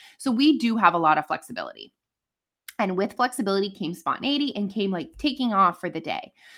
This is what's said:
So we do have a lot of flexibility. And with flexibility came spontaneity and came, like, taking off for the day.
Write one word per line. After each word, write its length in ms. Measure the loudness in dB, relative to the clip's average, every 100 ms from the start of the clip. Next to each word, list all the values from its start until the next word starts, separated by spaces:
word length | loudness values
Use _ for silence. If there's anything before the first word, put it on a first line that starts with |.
| -20 -8
So 120 | -2
we 280 | 2 4 4
do 180 | 2 4
have 200 | 4 6
a 40 |
lot 180 | 4 4
of 100 | 0
flexibility. 640 | -6 -8 -10 -10 -12 -20 _ _ _ _ _ _ _ -12 -4
And 180 | -2 0
with 160 | -2
flexibility 560 | -2 -2 -2 0 0 -2
came 240 | -4 -6
spontaneity 600 | -4 -4 -2 -2 -2 -2 -4
and 180 | -4
came, 180 | -2 -2
like, 240 | -2 -6 -4
taking 360 | -4 -2 0
off 260 | 4 4 2
for 100 | -6
the 120 | -6
day. 320 | -6 -8 -10 _ -20